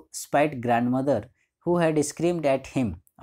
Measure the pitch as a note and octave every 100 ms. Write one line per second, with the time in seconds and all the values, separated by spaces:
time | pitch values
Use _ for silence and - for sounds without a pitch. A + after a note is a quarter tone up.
0 | - - - C#3+ D3+ C#3 A#2 A#2 B2 B2+
1 | C3+ A#2+ G#2+ _ _ _ - F3 D#3+ D3+
2 | C#3+ - E3 F3 C#3+ C3+ C3+ - A#2+ E2+
3 | _ -